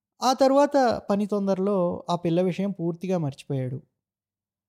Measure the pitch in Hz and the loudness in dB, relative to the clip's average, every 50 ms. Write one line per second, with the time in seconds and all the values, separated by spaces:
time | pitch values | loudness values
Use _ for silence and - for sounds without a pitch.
0 | _ _ _ _ 220 247 269 - 269 262 269 277 285 285 285 277 254 226 208 - | _ _ _ _ 0 0 2 4 4 4 6 4 4 4 4 2 2 2 0 -2
1 | - - 202 196 208 196 214 208 196 196 190 185 190 202 208 190 175 175 180 - | -2 -2 -2 -2 0 -2 -2 -2 0 0 0 0 0 0 0 0 0 -2 -2 -6
2 | - - 175 170 - 170 165 175 185 185 165 - 190 202 190 - 165 175 170 170 | -4 -4 -4 -2 0 0 0 2 0 0 -2 -2 -4 -4 -4 -4 -4 -6 -6 -6
3 | - 185 190 175 156 139 135 - - - 143 135 127 127 131 - - _ _ _ | -4 -4 -2 -2 -2 -4 -6 -8 -10 -6 -6 -4 -4 -6 -8 -10 -14 _ _ _
4 | _ _ _ _ _ _ _ _ _ _ _ _ _ | _ _ _ _ _ _ _ _ _ _ _ _ _